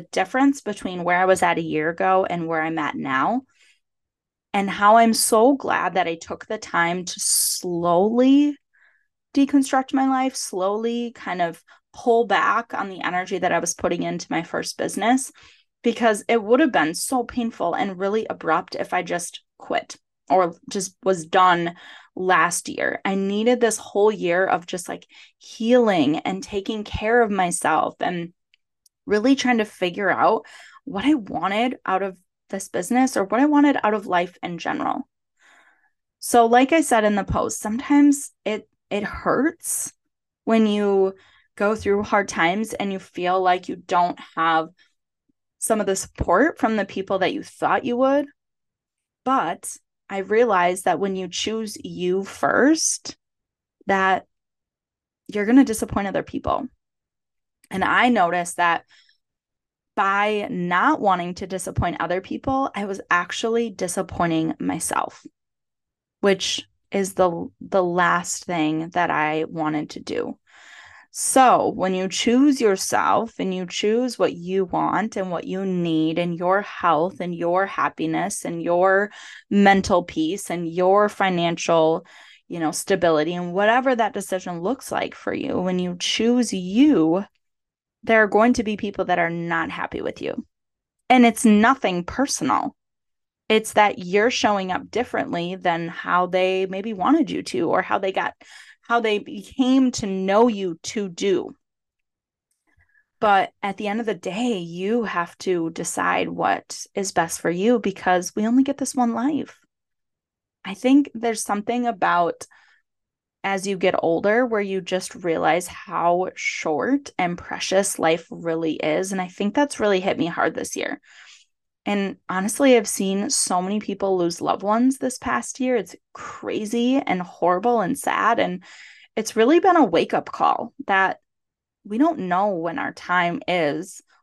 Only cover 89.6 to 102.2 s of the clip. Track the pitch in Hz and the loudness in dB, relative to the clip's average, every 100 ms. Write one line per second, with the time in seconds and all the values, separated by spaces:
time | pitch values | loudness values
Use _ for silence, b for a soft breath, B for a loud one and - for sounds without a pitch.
89.6 | 165 175 - - - - - - - _ | -4 -6 -8 -6 -8 -6 -8 -8 -10 _
90.6 | _ _ _ _ - 254 240 220 233 208 | _ _ _ _ 4 6 6 6 6 6
91.6 | 226 269 202 180 175 - 277 - 196 110 | 6 4 0 -2 -4 -4 -2 -2 0 0
92.6 | - - _ _ _ _ _ _ - 220 | -2 -8 _ _ _ _ _ _ 0 0
93.6 | 220 - 208 - 180 196 220 247 233 202 | 2 4 4 2 -2 2 2 2 0 0
94.6 | 190 180 185 - 247 - - 175 175 185 | -2 -6 -4 -4 -4 -4 -4 -4 -6 -4
95.6 | 180 165 165 175 180 175 180 185 185 190 | -2 -2 -4 -8 -2 0 0 0 0 0
96.6 | 190 190 208 208 214 320 220 - - - | -2 -6 -8 -4 2 2 2 -4 -6 -4
97.6 | 160 180 180 208 196 190 175 - B B | 0 0 0 -2 -2 -2 -4 -8 B B
98.6 | B B - 233 220 208 - 208 - - | B B -2 0 0 -2 -4 -12 -10 -2
99.6 | 254 269 254 - 208 190 190 196 247 208 | 2 4 4 0 -4 -2 2 4 4 2
100.6 | 190 165 - - 202 170 196 170 - - | -6 -8 -8 -6 -6 -4 0 0 -2 -12
101.6 | _ _ _ _ _ _ | _ _ _ _ _ _